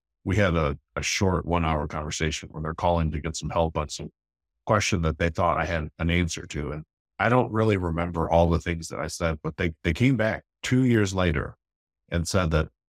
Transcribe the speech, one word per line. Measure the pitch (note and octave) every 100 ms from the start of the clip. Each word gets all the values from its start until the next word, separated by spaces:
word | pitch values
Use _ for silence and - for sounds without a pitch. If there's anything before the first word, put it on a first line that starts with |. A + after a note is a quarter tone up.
| _ _
we | - F#2+
had | G2 E2
a, | D2 C#2+ _ -
a |
short | - - G2 E2+ -
one-hour | F2 D#2+ D#2 D2
conversation | D#2+ D2+ - D#2+ D#2 -
where | -
they're | D#2
calling | D#2+ F2+ E2+ D#2+
to | D2+
get | D#2+ D#2+
some | D#2+
help | E2+ E2 D#2+
on | D2+
some | - - - _ _ _ _ -
question | G#2+ - F#2
that | D#2+ D2+
they | E2+
thought | E2 F2 E2+
I | E2
had | E2 D#2 -
an | E2
answer | F2 F2 - -
to. | - D2
And | D2+ D#2 _ _ -
I | G#2+
don't | B2+ A#2
really | A2 A2 G2
remember | F2 E2 F2 E2 D#2+
all | E2 E2+
the | E2
things | F2 E2 D#2+
that | -
I | D#2+
said, | - E2+ D#2
but | D#2+ -
they, | F2+ E2
they | E2+
came | D#2+ B2 B2
back | A2 F2+ - _
two | - B2+ B2+
years | A2+ G2+
later | F#2 F2+ C#2+ - - _ _ _ _ _
and | E2+ D#2+
said | G2+ F2
that | D#2 D#2+ -